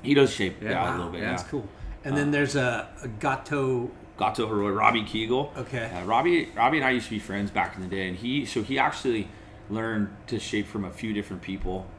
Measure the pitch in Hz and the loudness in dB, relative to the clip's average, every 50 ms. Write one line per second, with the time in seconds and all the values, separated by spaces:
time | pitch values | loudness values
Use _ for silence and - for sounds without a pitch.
0 | - 135 143 143 135 127 - - 101 90 80 - 104 110 95 85 87 90 - 87 | 2 4 8 8 8 6 6 2 -2 -2 -2 -4 -4 -2 0 0 0 0 0 -2
1 | 87 85 87 85 104 117 107 90 - - 147 135 107 - - - - - - - | -4 -4 -4 -4 -4 -2 -2 -4 -4 -4 -6 -6 -6 -8 -12 -12 -10 -10 -10 -8
2 | - 143 139 147 143 147 147 143 143 139 143 143 127 123 117 107 - - - - | -4 -2 0 2 2 4 4 4 2 2 2 2 2 2 2 0 -4 -6 -10 -12
3 | - 127 107 107 - 139 131 135 - - 147 143 135 131 131 120 120 123 - - | -10 -10 -8 -2 -2 0 0 -2 -2 -2 0 2 2 2 2 0 0 -4 -6 -10
4 | - - - - 101 110 - - 110 110 110 104 101 104 98 104 107 107 117 113 | -16 -12 -4 0 0 0 2 2 0 2 2 2 2 2 4 6 6 6 6 4
5 | 107 - - 110 113 110 123 131 147 143 - 135 123 - 131 120 113 90 90 87 | 2 0 -2 -2 0 2 2 2 0 -2 -4 -8 -8 -6 -4 -4 -4 -4 -6 -4
6 | 90 98 113 123 147 175 175 156 104 - - 110 117 131 156 156 131 131 127 120 | 0 2 4 4 6 6 4 4 2 0 0 2 4 4 4 4 4 4 2 2
7 | 113 - 113 104 - - 95 101 101 98 - 101 87 - - 98 92 90 98 95 | 0 -2 -4 -6 -4 -4 -2 -2 -2 0 0 0 0 0 -2 -6 -6 -4 -4 -2
8 | 92 92 92 90 117 123 131 143 123 104 - 120 104 - 135 135 131 147 - - | -2 -2 -4 -4 -2 -2 -2 -2 -2 -2 -2 -2 -2 0 2 2 2 2 0 0
9 | - 127 117 110 98 - - - - - - - - - 104 110 113 113 110 107 | 0 0 2 0 0 -4 -8 -16 -18 -18 -18 -16 -10 -6 -4 -4 -2 -2 0 0
10 | 101 101 - - - - 120 101 - - - 104 101 - - 107 98 87 82 - | -2 -2 -4 -10 -10 -6 -6 -4 -4 -2 -2 -2 -2 -2 -4 -4 -4 -4 -6 -6
11 | - 110 104 101 101 - 98 90 - 92 95 95 - 92 92 92 92 90 - | -4 -2 -2 -2 -2 -4 -6 -8 -6 -6 -4 -2 -2 -2 -2 -4 -6 -8 -14